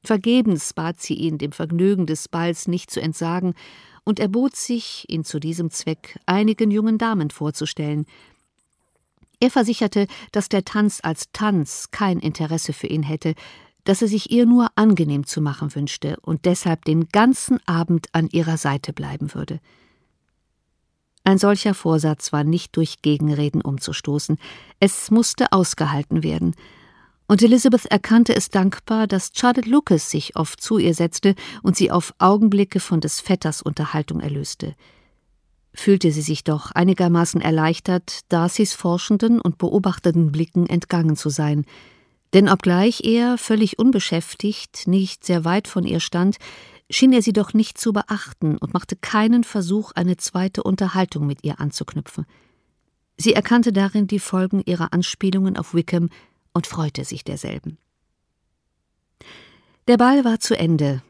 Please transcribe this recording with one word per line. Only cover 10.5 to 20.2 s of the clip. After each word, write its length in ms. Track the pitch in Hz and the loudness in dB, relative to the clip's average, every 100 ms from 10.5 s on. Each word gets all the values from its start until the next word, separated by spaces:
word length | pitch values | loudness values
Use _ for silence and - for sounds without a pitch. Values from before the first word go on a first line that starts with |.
| 202 | -2
Tanz 360 | 185 214 208 - | -2 0 0 0
als 280 | 160 156 - | -6 -6 -10
Tanz 560 | - 214 190 143 - - | -4 0 0 -2 -8 -12
kein 280 | - 202 175 | -4 -2 0
Interesse 520 | 156 - 156 160 - | -4 -4 -4 -4 -6
für 160 | 147 - | -8 -6
ihn 160 | 156 | -4
hätte, 300 | 147 156 165 160 - - _ _ | -4 -4 -4 -6 -12 -20 _ _
dass 180 | - 196 | 0 2
er 60 | 220 | 2
sich 240 | 208 - | -2 0
ihr 140 | 233 240 | 4 6
nur 240 | 247 233 - | 6 4 4
angenehm 500 | 220 175 156 143 147 | 4 4 2 -2 -4
zu 160 | - | -4
machen 340 | 147 135 147 143 | -4 -4 -6 -6
wünschte 420 | 143 - 147 - | -8 -6 -8 -8
und 240 | - 160 180 | -6 -2 0
deshalb 400 | 180 180 165 - | 0 0 -2 0
den 240 | 156 165 | 0 2
ganzen 500 | 208 233 262 - 247 - | 4 4 2 0 -2 0
Abend 400 | 170 170 170 - | -2 2 0 0
an 160 | 165 160 | -2 0
ihrer 280 | 170 165 160 | 0 0 -2
Seite 360 | 147 139 - | -2 -4 -6
bleiben 400 | - 143 147 147 | -10 -10 -8 -8
würde. 260 | - 143 160 _ _ _ _ _ _ | -8 -10 -10 _ _ _ _ _ _